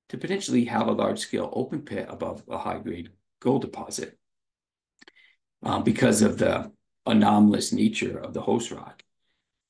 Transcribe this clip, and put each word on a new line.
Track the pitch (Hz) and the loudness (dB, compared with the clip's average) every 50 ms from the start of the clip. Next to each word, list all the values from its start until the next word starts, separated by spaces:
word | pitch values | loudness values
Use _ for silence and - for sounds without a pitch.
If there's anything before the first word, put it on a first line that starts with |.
| _ _ | _ _
to | - - | -12 -8
potentially | - 156 190 - - - 123 123 117 | -6 -4 -4 -4 -4 0 2 2 2
have | 117 117 110 113 110 | 2 0 0 0 0
a | 107 | 2
large | 104 104 104 107 107 | 2 2 0 0 -2
scale | - - - 101 95 - | -6 -4 -4 -4 -4 -4
open | - - 131 - - 147 | -4 -4 -4 -4 -4 -8
pit | - - 110 95 85 - | -8 -8 -8 -8 -8 -10
above | - - - 90 - - - - | -8 -8 -8 -8 -8 -10 -12 -10
a | - 95 | -10 -8
high | - 107 87 90 | -6 -6 -6 -8
grade | - 87 87 87 85 - _ _ _ _ _ _ | -8 -8 -8 -10 -10 -14 _ _ _ _ _ _
gold | - 127 135 135 | 0 2 2 2
deposit, | - 120 - - - - - - - - - _ _ _ _ _ _ _ _ _ _ _ _ _ _ _ _ _ - - _ _ _ _ _ _ _ _ _ - - | 0 -4 -10 -12 -12 -10 -8 -10 -10 -10 -12 _ _ _ _ _ _ _ _ _ _ _ _ _ _ _ _ _ -20 -20 _ _ _ _ _ _ _ _ _ -10 -6
uh, | - 101 98 | -2 -2 0
because | 101 - 107 - - 117 110 104 | 2 2 2 4 4 4 4 4
of | 110 104 - - | 4 2 2 2
the | - 95 - 98 - - - _ _ _ _ _ - - | 0 0 0 0 -4 -8 -14 _ _ _ _ _ -2 2
anomalous | 113 110 104 104 107 107 104 104 101 - - - - | 4 4 6 6 6 8 8 8 6 4 0 0 0
nature | 101 107 110 107 - - - - - | 2 2 2 0 0 -4 -4 -6 -6
of | - - - | -10 -8 -8
the | - | -6
host | - - 110 120 - - | -2 0 0 0 0 -4
rock. | 90 - - - - - - _ _ _ _ _ _ _ _ _ _ _ _ | -10 -12 -14 -18 -20 -20 -20 _ _ _ _ _ _ _ _ _ _ _ _